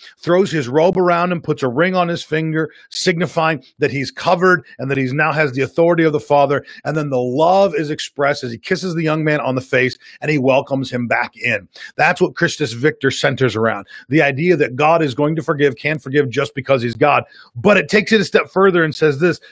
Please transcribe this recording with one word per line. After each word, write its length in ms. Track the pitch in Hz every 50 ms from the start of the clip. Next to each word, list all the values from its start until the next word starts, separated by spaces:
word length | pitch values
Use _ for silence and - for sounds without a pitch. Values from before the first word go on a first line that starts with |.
| - - - _
throws 340 | - 160 175 185 202 -
his 160 | 156 156 127 120
robe 280 | 131 156 165 190 180
around 360 | 185 180 175 175 170 175 180
him, 100 | 180 165
puts 220 | - 156 147 - 135
a 40 | 127
ring 280 | 117 147 170 185 185
on 100 | 180 175
his 160 | 170 170 165
finger, 480 | - - 156 156 160 160 156 160 156 - - _ _ -
signifying 760 | - - - 185 175 165 180 139 - 170 160 160 160 131 - - _ -
that 100 | 147 120
he's 220 | 123 139 127 -
covered 520 | - - - 170 180 170 185 185 180 156 - - - -
and 100 | 127 135
that 80 | 139
he's 160 | 135 131 127
now 200 | 135 151 156 160
has 200 | 139 156 156 139
the 100 | 123 -
authority 420 | - - - 170 170 170 175 165 165
of 80 | 156
the 80 | 147 147
father. 440 | - - 147 143 139 135 143 131 - - - - -
And 120 | 139 151
then 140 | 156 147 143
the 80 | 131 123
love 560 | 123 127 123 147 160 175 190 196 202 190 156
is 160 | 151 156 147
expressed 540 | 156 156 - - - 135 143 139 143 - 131
as 80 | 120
he 60 | 117 113
kisses 360 | - - 190 147 170 185 160
the 80 | 170
young 220 | 160 156 156 160 156
man 160 | 156 151 143
on 160 | 117 131 131
the 40 | 131
face 380 | 131 - 135 127 127 123 - - - - - -
and 100 | 139 147
he 80 | 156 143
welcomes 520 | 123 131 127 139 131 - - 135 131 -
him 180 | 131 123 120 110
back 280 | 113 117 120 - _
in. 320 | - - 120 110 92 82 - - - - - -
That's 240 | - 147 165 180 -
what 160 | 180 147 123
Christus 360 | - 170 143 - - 151 110
Victor 380 | 117 117 135 156 151 - - 135
centers 460 | - - - 139 135 131 131 120 101
around. 320 | 110 113 113 104 101 101 - - - - -
The 140 | 135 160
idea 340 | 147 139 135 131 165 180 170
that 200 | 147 143 123 127
God 260 | 135 151 156 170 165
is 140 | 160 135 113
going 180 | 143 147 151 160
to 80 | 160
forgive, 320 | - 165 156 139 147 139 127
can 220 | - - 147 156 -
forgive 320 | - 135 131 147 143 127
just 240 | 110 139 139 - -
because 260 | 135 - - 139 123
he's 140 | 120 120 113
God. 300 | 110 147 147 135 120 - - - - - _ -
But 200 | 123 - 208 202
it 120 | 190 - -
takes 240 | 202 214 - -
it 80 | 220 208
a 40 | 190
step 240 | - - 190 - -
further 360 | - 185 190 196 180 175 160
and 100 | 156 -
says 240 | - 156 151 139 131
this, 220 | 175 175 - - _ -